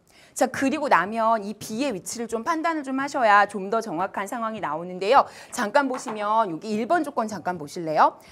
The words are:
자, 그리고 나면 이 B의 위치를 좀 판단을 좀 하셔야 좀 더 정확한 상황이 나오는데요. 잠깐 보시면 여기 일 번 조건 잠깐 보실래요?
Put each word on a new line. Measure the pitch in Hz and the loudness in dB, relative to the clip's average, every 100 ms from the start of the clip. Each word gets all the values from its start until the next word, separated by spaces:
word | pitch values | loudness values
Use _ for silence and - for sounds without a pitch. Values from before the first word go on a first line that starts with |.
| _ _ - | _ _ -10
자, | - 262 | -2 -2
그리고 | - 269 302 285 | 0 0 0 4
나면 | 175 185 226 220 226 | 4 4 0 2 0
이 | 202 | -2
B의 | 214 - 220 285 | -10 -8 -4 -4
위치를 | 190 - 226 226 | -4 -8 -10 -6
좀 | 226 | -6
판단을 | 226 330 330 320 | -4 -2 -2 -4
좀 | 269 262 | -4 -4
하셔야 | 285 285 226 202 202 | -4 2 6 8 6
좀 | 202 190 | 0 -2
더 | 226 | -2
정확한 | 220 160 190 214 196 | -2 -4 -4 -6 -8
상황이 | 247 220 220 | -6 -6 -6
나오는데요. | 160 156 175 180 190 262 - - - | -6 -6 -6 -4 4 4 4 -2 -10
잠깐 | - 208 285 269 | -4 0 2 0
보시면 | 254 247 214 208 220 208 | -2 -8 -4 0 2 0
여기 | 156 214 | -2 -4
일 | 214 240 | -2 0
번 | 339 | 0
조건 | 285 254 220 | 0 -4 -4
잠깐 | 196 180 180 | -4 -6 -6
보실래요? | 147 180 160 156 285 - - | -8 -8 0 4 4 2 -14